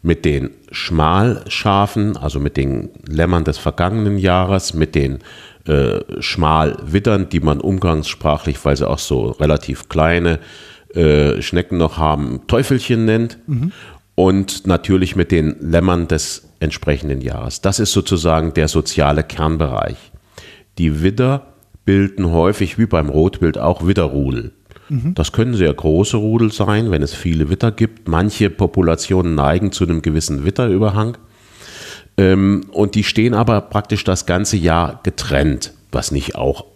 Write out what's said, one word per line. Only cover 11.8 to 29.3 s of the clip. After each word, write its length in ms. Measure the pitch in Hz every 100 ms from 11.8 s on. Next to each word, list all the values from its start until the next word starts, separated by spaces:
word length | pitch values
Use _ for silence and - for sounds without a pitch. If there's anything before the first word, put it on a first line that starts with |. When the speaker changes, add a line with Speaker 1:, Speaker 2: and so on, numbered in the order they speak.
| 80 -
Speaker 1:
haben, 480 | 78 76 67 65 -
Teufelchen 580 | 117 135 131 - 117 113
nennt. 320 | 113 117 - -
Speaker 2:
Mhm. 260 | 127 156 - - - _ -
Speaker 1:
Und 500 | 92 98 98 - -
natürlich 500 | 87 - 95 90 95
mit 160 | 85
den 240 | 87 78 -
Lämmern 480 | 73 82 92 87 82
des 420 | 80 - - - _
entsprechenden 600 | 80 - - 71 76 67
Jahres. 400 | 64 - 58 -
Das 180 | 95 101
ist 120 | 107
sozusagen 640 | - 87 90 82 80 80 78
der 120 | 78
soziale 560 | 80 76 - 71 73
Kernbereich. 760 | 76 - 78 80 73 57 50 64 - - _ - - - _ -
Die 240 | 82 76
Widder 420 | 90 107 127 139 - _ _ - -
bilden 460 | 98 98 98 90
häufig, 480 | 82 85 104 95 -
wie 80 | 113
beim 220 | 87 73
Rotwild, 500 | 71 85 - 85 76
auch 260 | 76 90 82
Widderrudel. 680 | 98 78 69 67 62 57 _ _ - -
Speaker 2:
Mhm. 240 | 143 131 185
Speaker 1:
Das 160 | 80
können 220 | - 117
sehr 200 | 113 85
große 440 | 69 80 80 104 117
Rudel 340 | 107 117 113
sein, 400 | 104 98 104 113
wenn 100 | 80
es 120 | 71
viele 360 | - 87 80 76
Widder 220 | 92 117
gibt. 380 | 107 113 - -
Manche 400 | 82 101 - 101
Populationen 840 | 82 92 - 85 82 - 92 87